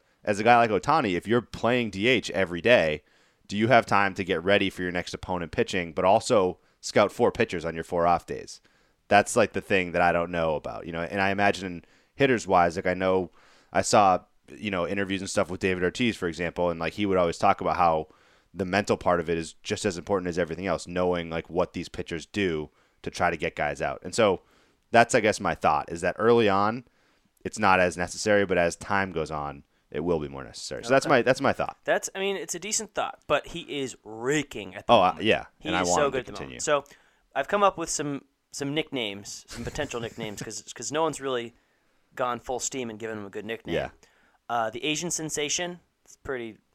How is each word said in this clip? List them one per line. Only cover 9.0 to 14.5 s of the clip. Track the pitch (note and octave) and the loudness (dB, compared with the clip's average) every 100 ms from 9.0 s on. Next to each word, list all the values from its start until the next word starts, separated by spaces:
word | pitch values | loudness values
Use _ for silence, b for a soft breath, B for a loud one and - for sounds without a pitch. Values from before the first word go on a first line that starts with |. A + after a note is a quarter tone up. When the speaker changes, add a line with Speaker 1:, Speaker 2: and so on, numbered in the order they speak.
| - | 4
Speaker 1:
That's, | G2+ G#2 A#2+ | 4 6 2
like, | G2+ | 2
the | G2 | 0
thing | - G2 F2+ | 0 0 2
that | E2+ | 2
I | F2 | 4
don't | E2+ F2 | 2 0
know | F2 D#2+ D2+ | 0 0 -2
about, | - A1+ - | -6 -10 -8
you | |
know? | E2 | -8
And | E2+ G2 | -4 0
I | F#2+ | 0
imagine | G2 G2+ G2 F#2+ F2 b b b - | 2 2 2 -4 -10 b b b 0
hitters-wise, | C#3 A#2 F#2 F#2 F2 E2 | 2 2 2 4 4 2
like, | F#2 | -2
I | |
know | F2+ F#2+ F#2+ F2+ b b b b | 0 2 2 0 b b b b
I | - | -2
saw, | G2 A#2 G2 F2+ - _ - | 4 6 6 4 0 _ -20